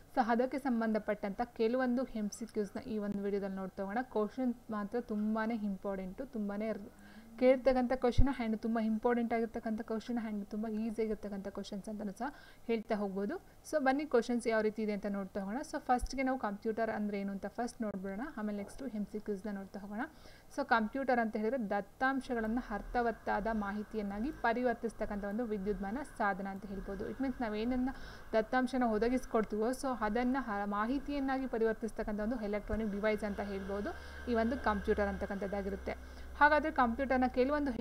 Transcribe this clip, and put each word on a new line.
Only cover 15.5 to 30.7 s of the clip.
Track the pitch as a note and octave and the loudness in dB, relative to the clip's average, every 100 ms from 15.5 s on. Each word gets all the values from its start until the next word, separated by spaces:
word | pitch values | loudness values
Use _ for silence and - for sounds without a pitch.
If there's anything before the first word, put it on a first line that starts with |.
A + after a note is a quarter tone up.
| A#3 D4+ | -4 -4
So | D4 | -4
ಫಸ್ಟ್ಗೆ | - B3 - C4 | 2 2 2 0
ನಾವು | C4 C4 | 0 0
ಕಂಪ್ಯೂಟರ್ | A3 G3+ A3+ A3 A3+ | -2 -4 -2 0 0
ಅಂದ್ರೆ | A3 G#3 G3+ | 0 -2 -2
ಏನು | G3 | -4
ಅಂತ | G3 G3+ | -4 -6
ಫಸ್ಟ್ | - A#3+ - | -4 -6 -4
ನೋಡ್ಬಿಡೋಣ, | A3 G3 G3 G3 D4 C#4+ | -4 -4 -6 -6 -6 -4
ಆಮೇಲೆ | G#3+ G#3 | -4 -4
ನೆಕ್ಸ್ಟು | G3 - - | -6 -8 -6
ಎಂ | G#3+ | -4
ಸಿ | G3+ G#3+ | -4 -4
ಕ್ಯೂಸ್ನ | G#3+ G3+ G#3+ | -4 -4 -4
ನೋಡ್ತಾ | G3+ G3 G#3 | -6 -8 -10
ಹೋಗೋಣ. | G3 G#3 D#4+ - - - - - | -8 -6 -6 -8 -20 -20 -10 -6
So | C#4 | 2
ಕಂಪ್ಯೂಟರ್ | A#3 G#3+ C4+ C4+ A#3+ | 2 2 0 2 4
ಅಂತ | A3 A3 | 2 0
ಹೇಳಿದ್ರೆ | A3 C4+ G3+ | 0 0 0
ದತ್ತಾಂಶಗಳನ್ನ | G3+ G3+ - C4 C4+ - A#3 A3 A#3 - | -2 -2 0 0 0 -2 -2 0 -2 -2
ಅರ್ಥವತ್ತಾದ | G#3 - B3 A#3 G#3+ - G#3 G#3 | -6 -2 0 2 0 0 0 0
ಮಾಹಿತಿಯನ್ನಾಗಿ | A3+ G3+ G#3 G#3+ A3 G3+ G3+ B3 | 0 -2 -4 -6 -4 -4 -2 -4
ಪರಿವರ್ತಿಸ್ತಕ್ಕಂಥ | D#4+ A#3+ A#3 B3 A#3 A3+ - G#3 G#3 | 0 0 2 2 0 -4 -4 -4 -4
ಒಂದು | G3+ G#3+ | -4 -2
ವಿದ್ಯುನ್ಮಾನ | A#3+ G#3+ F#3+ F#3+ G3 A#3+ D4 - | -2 -2 -2 -2 -2 -4 -6 -2
ಸಾಧನ | G#3 G3 G3 | 0 0 -4
ಅಂತ | G3 G3 | -6 -8
ಹೇಳ್ಬೋದು. | G3 F#3+ G3 - | -8 -6 -6 -6
It | G#3+ | -4
means | C4+ B3+ | -2 -2
ನಾವೇನನ್ನ | A#3 G#3+ A#3 B3+ B3+ B3+ - - - | -2 -2 0 0 -2 -4 -10 -12 0
ದತ್ತಾಂಶನ | A3 A3 B3+ B3+ B3+ | 2 4 4 2 4
ಒದಗಿಸ್ಕೊಡ್ತೀವೋ, | B3 G#3+ A#3 B3+ - A3+ G#3+ G#3+ A3 | 2 4 4 2 2 0 2 0 0
so | C4 C4+ A#3+ | 0 -2 -2
ಅದನ್ನ | G#3+ A3 B3 C4+ | 0 2 2 0
ಹ-, | A#3+ G3+ | -2 -2
ಮಾಹಿತಿಯನ್ನಾಗಿ | G3+ | -2